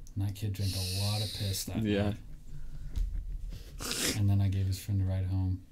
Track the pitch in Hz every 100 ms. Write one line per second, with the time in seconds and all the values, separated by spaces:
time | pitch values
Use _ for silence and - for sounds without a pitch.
0 | - - 101 95 107 95 98 95 92 95
1 | 101 107 104 - 101 98 - 92 107 101
2 | 101 101 - - - - - - - -
3 | - - - - - - - - - -
4 | - 110 101 98 98 95 95 92 - 101
5 | 95 95 92 92 92 90 -